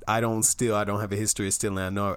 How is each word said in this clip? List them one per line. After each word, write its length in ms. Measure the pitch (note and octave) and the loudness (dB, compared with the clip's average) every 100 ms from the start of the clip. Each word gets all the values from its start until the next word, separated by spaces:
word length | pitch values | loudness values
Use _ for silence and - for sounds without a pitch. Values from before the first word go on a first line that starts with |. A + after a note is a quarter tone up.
| - | 0
I 140 | A2 | 2
don't 240 | A#2 A2 | 2 2
steal, 320 | G#2+ - A#2+ G#2 | 2 2 2 2
I 80 | |
don't 160 | G#2 G#2 | 0 -2
have 100 | G#2 | -2
a 60 | G2+ | -2
history 320 | G#2+ - G2 | 0 0 0
of 60 | |
stealing, 240 | - A2 F#2+ | 0 -2 -2
I 100 | F#2 | -2
know 260 | G2 G2+ | -2 -2